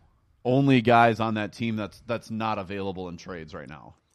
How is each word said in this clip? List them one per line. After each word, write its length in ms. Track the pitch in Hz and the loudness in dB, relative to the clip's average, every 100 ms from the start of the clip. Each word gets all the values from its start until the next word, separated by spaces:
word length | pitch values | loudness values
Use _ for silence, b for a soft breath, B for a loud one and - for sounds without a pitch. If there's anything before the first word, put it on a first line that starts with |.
| b b _ _ 123 | b b _ _ 0
only 360 | 131 139 131 | 2 6 6
guys 380 | 113 117 117 110 | 6 6 6 4
on 140 | 113 | -2
that 180 | 107 104 | -4 -6
team 240 | - 117 110 | -6 -6 -4
that's, 240 | 98 - - | -8 -10 -8
that's 240 | 113 - | -8 -8
not 260 | 110 110 104 | -6 -4 -4
available 520 | 92 101 98 90 90 | -6 -8 -6 -8 -10
in 80 | 85 | -12
trades 360 | - 87 78 | -14 -14 -14
right 140 | 82 69 | -16 -16
now. 280 | 73 55 - _ | -18 -20 -20 _